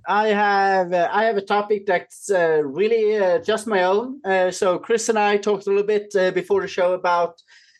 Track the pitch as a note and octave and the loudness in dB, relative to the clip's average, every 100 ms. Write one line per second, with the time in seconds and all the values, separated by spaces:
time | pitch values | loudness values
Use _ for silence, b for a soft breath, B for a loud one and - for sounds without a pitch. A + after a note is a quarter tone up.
0 | - G3+ G#3+ G#3 G#3 G3+ G3 F#3+ F3+ F3+ | -4 -2 0 0 0 2 2 0 0 0
1 | E3+ G3+ A3+ G#3 G3 G#3 G#3 G#3 G3 F3 | 0 0 0 -2 -2 -2 -2 -4 -2 -4
2 | - - - F#3+ E3 D#3 C#3+ C#3 G#3+ A3+ | -4 -14 -2 0 2 2 0 -2 0 2
3 | G#3+ G#3+ F#3 E3+ E3+ G#3+ A3+ G3 F3+ G3+ | 0 0 2 0 0 -4 0 0 2 2
4 | B3+ C4+ G3 F#3+ F#3 F3 G3 F3 - A3+ | -2 -8 -2 0 0 0 0 0 0 -2
5 | A3+ G#3+ G#3 G#3 G#3 G3+ G3+ G3 G3 G#3 | 0 0 2 0 0 -2 0 0 2 -2
6 | G#3 G3 F#3 F3+ F3+ G3+ F3 - F3+ F3+ | 0 0 0 0 0 -2 -2 0 0 0
7 | F3+ F3 E3+ - _ b b | 0 2 0 -4 _ b b